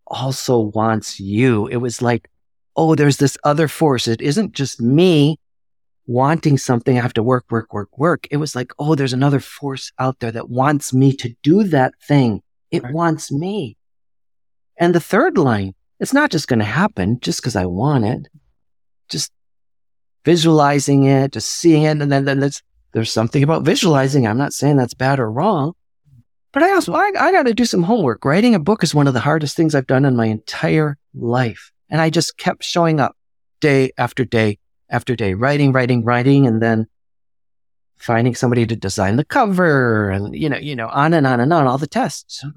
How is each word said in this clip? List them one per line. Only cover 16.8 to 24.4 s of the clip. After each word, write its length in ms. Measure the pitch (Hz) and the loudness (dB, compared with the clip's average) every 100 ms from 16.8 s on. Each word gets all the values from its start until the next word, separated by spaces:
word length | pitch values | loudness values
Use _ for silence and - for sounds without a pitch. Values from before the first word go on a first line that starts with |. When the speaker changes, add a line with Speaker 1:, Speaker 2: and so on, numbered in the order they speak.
| 208 - 92 123 | -2 -2 -2 -2
Speaker 1:
just 220 | - 170 | -4 -6
'cause 140 | - 104 | -4 -4
I 100 | 90 | -4
want 400 | 90 135 143 107 | -2 -2 0 0
it." 200 | 127 - _ _ _ _ _ _ _ - | -4 -10 _ _ _ _ _ _ _ -12
Just 220 | 156 - _ _ _ _ _ _ _ _ _ | -10 -10 _ _ _ _ _ _ _ _ _
visualizing 800 | - 170 160 156 143 143 139 139 | 0 2 4 4 4 2 2 4
it, 280 | 135 135 135 | 4 4 2
just 160 | 113 - | -4 -8
seeing 320 | - 170 156 | 0 4 4
it. 60 | 156 151 | 4 0
And 80 | 147 | 0
then, 140 | 139 | 0
then 160 | 139 139 | 0 0
there's, 200 | 139 - - _ _ | -2 -4 -14 _ _
there's 200 | 113 113 | -6 -4
something 300 | - 113 151 | -2 0 2
about 200 | 139 160 | 2 2
visualizing. 600 | 131 262 196 143 135 143 113 | 0 2 2 2 2 2 0
I'm 120 | |
not 140 | 113 | 0